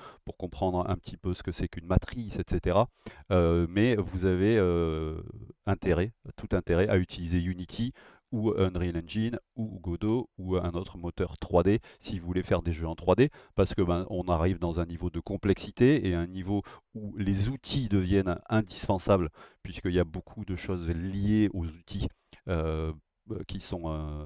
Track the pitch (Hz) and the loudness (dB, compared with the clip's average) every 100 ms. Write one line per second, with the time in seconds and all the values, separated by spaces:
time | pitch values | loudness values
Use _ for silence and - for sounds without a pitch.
0 | - - - - 92 - 92 90 90 90 | -18 -18 -16 -10 -10 -4 -2 0 0 -4
1 | - - 92 90 - - 87 - 82 92 | -6 -8 -6 -4 -6 -6 -6 -4 0 2
2 | - 123 110 92 - 87 90 92 117 _ | 0 -4 -6 -4 -2 -2 4 4 4 _
3 | - - - 92 85 85 82 95 120 107 | -20 -14 2 4 6 4 2 4 4 4
4 | 87 90 95 90 101 113 92 85 82 78 | 0 0 2 4 4 4 4 4 2 0
5 | 78 80 - - - - - 98 95 82 | -4 -6 -10 -14 -18 -8 -2 0 2 2
6 | 104 - - - - 95 - 85 104 98 | 0 -4 -18 -14 -4 -4 0 2 4 2
7 | 90 - 85 87 87 90 90 - 120 - | 0 -4 -2 0 0 -4 -6 -6 -6 -6
8 | - _ _ 113 110 - 95 90 90 85 | -16 _ _ -2 0 2 2 0 -2 -2
9 | 85 107 113 117 - - 110 95 87 85 | -4 -2 -2 -4 -8 -8 -8 -8 -6 -2
10 | 107 117 - - 90 92 87 85 95 87 | 0 0 -2 -8 -2 0 0 -4 -6 -8
11 | 85 - 87 - - 90 90 107 - - | -8 -4 -6 -6 0 2 4 2 -2 -16
12 | - 98 85 90 87 90 85 80 82 82 | -10 -8 -4 -2 0 0 0 -4 -6 -2
13 | 90 92 143 - - - 95 - 90 85 | 2 4 4 2 -4 0 2 2 2 0
14 | 92 92 90 82 87 87 85 85 85 85 | -2 -4 0 2 2 0 -2 -2 -4 -4
15 | 87 85 - 98 101 92 - - 123 147 | -6 -6 -6 -2 0 0 -2 4 6 6
16 | 98 85 85 95 92 101 - - _ 113 | 2 0 -2 -6 -2 -2 -4 -12 _ -12
17 | 104 104 101 98 104 135 - 139 117 101 | -10 -4 0 2 0 -2 -4 -2 2 2
18 | 92 98 95 85 - 110 107 - - 95 | 4 2 2 -2 -2 -2 0 -4 -2 0
19 | - 98 78 - - _ 90 85 95 90 | 4 4 2 -6 -20 _ -14 -8 0 2
20 | 82 90 - - 101 87 - 92 82 82 | 2 -2 -10 -10 -8 -6 -6 -4 -4 -4
21 | 95 98 101 107 104 92 82 82 - 98 | -4 -2 2 4 4 0 -6 -8 -10 -6
22 | - - _ - - 85 80 80 78 78 | -6 -8 _ -14 -4 -2 -2 -2 -4 -6
23 | _ _ - - 76 95 - 90 82 78 | _ _ -12 -10 -8 -10 -8 -6 -6 -6
24 | 76 76 | -6 -8